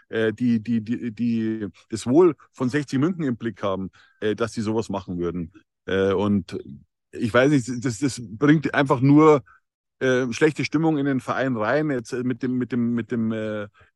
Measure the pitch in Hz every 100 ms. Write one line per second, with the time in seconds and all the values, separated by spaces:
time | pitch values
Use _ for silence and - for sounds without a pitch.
0 | - 113 110 107 123 117 113 117 107 120
1 | 120 107 120 113 110 110 98 - - 107
2 | 120 147 180 - _ - 123 147 143 131
3 | 165 175 139 113 117 98 101 95 92 _
4 | _ - 107 101 113 120 107 110 107 101
5 | 92 87 87 87 82 - _ _ - 95
6 | 95 95 104 101 - 98 - 69 _ _
7 | _ - 113 120 143 143 113 123 127 113
8 | 139 - 107 110 147 160 - 135 143 131
9 | 139 147 156 143 - _ _ _ _ -
10 | 131 127 127 110 156 - 127 151 160 147
11 | 139 131 - 104 131 113 107 147 156 123
12 | - 123 123 123 127 123 117 120 117 117
13 | 110 117 113 110 110 107 101 _ _